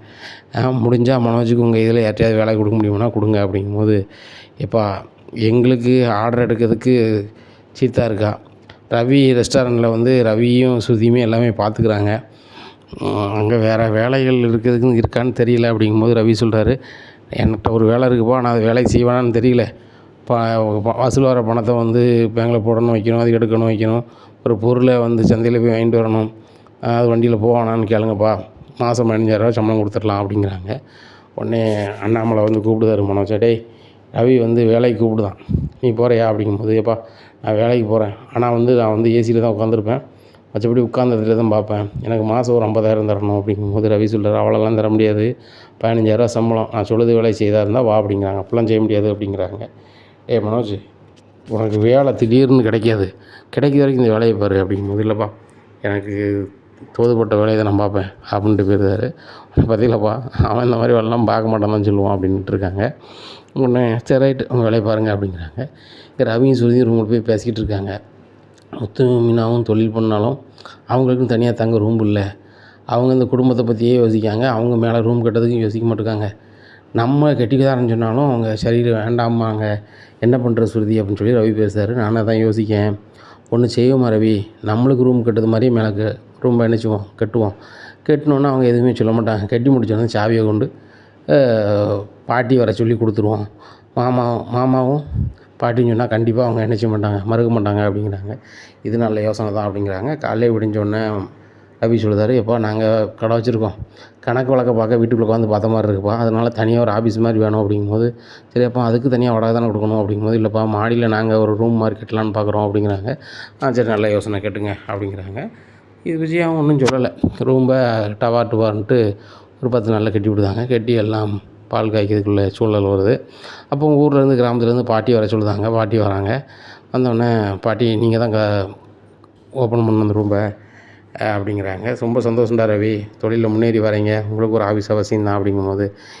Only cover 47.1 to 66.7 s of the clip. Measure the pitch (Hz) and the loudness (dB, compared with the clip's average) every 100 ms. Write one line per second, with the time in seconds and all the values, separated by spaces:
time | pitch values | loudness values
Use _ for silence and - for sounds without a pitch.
47.1 | 117 113 101 104 107 104 117 120 107 101 | 2 2 0 0 2 2 0 2 2 0
48.1 | 98 98 98 95 117 110 110 110 104 104 | -2 -2 -4 -4 -2 2 2 2 0 0
49.1 | 101 101 98 90 101 110 - - - - | -2 -4 -4 -6 -8 -16 -20 -20 -20 -20
50.1 | - - 113 104 117 107 98 - - - | -18 -4 -2 0 -2 -4 -8 -12 -20 -20
51.1 | - _ _ - 110 110 107 110 131 139 | -20 _ _ -8 -4 -2 0 2 4 2
52.1 | - 113 123 135 131 110 113 110 110 92 | 0 2 4 4 4 2 0 0 0 -2
53.1 | - - - - - 143 139 139 127 120 | -8 -20 -20 -10 -2 2 4 2 2 2
54.1 | 107 117 101 101 95 95 101 101 104 107 | 2 2 2 2 2 0 -2 -2 -2 -2
55.1 | 107 107 - - - - - 104 101 101 | -2 -4 -8 -20 -20 -20 -10 -6 -6 -6
56.1 | 101 101 101 98 - _ - - - 117 | -4 -2 -4 -6 -12 _ -20 -10 -2 0
57.1 | 113 110 104 110 110 107 101 104 101 95 | 2 2 2 2 2 2 0 0 -2 -6
58.1 | - - 104 104 104 98 101 98 101 123 | -10 -6 -2 0 2 2 2 2 0 -4
59.1 | - - - - - 113 110 120 113 107 | -8 -20 -20 -6 -2 0 2 2 2 0
60.1 | 117 123 - 110 110 123 113 120 120 110 | -4 -4 -2 0 0 0 2 2 2 2
61.1 | 120 107 110 110 110 104 107 101 101 98 | 0 0 0 0 0 0 0 2 2 0
62.1 | 98 95 95 95 98 95 95 117 - - | 0 -2 -2 -4 -4 -4 -2 -4 -6 -18
63.1 | - - - - - 127 123 120 113 - | -20 -20 -20 -10 -2 0 2 0 -2 0
64.1 | 135 135 131 - 123 117 113 107 107 110 | 2 2 0 -2 0 0 0 0 0 0
65.1 | 101 98 85 80 - 135 - - - - | -2 -4 -6 -12 -10 -12 -14 -20 -20 -10
66.1 | - 117 113 135 123 120 | -4 -2 2 2 2 2